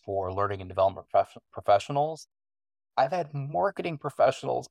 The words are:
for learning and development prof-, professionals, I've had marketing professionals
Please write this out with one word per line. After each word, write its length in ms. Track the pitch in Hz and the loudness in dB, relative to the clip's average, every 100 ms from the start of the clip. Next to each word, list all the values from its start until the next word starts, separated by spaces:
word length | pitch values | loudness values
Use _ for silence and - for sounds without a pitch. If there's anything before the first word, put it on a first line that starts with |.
for 300 | - 98 92 | -6 -4 -2
learning 280 | 95 101 98 | -2 -2 -2
and 80 | 92 | -4
development 380 | 92 95 92 - | 0 0 0 0
prof-, 280 | 98 98 - - | 0 0 -6 -18
professionals, 760 | - - 117 - 143 151 156 - _ _ _ _ _ _ - | -4 2 4 4 -2 -2 -4 -14 _ _ _ _ _ _ 0
I've 140 | 135 | 0
had 220 | 180 147 | 0 -4
marketing 640 | 143 139 160 196 - 175 151 | -6 -6 -2 -2 -2 -6 -6
professionals 680 | 143 - 131 - 135 123 135 | -6 2 2 4 -2 -4 -2